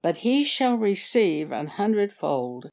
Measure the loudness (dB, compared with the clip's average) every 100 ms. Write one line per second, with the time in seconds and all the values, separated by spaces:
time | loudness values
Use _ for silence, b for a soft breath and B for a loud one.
0 | -2 0 2 2 2 2 2 2 0 0
1 | 0 2 2 2 -4 -6 -8 -2 0 2
2 | 0 -2 -2 -2 -2 -8 -16